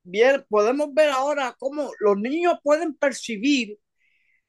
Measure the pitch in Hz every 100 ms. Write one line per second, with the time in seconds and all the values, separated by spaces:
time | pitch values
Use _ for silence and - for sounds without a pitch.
0 | 180 196 247 277 - 208 214 277 294 269
1 | 302 262 277 285 254 - 269 294 254 -
2 | 208 202 233 311 349 330 285 302 330 254
3 | 277 233 - 214 262 277 208 208 _ _
4 | _ _ _ _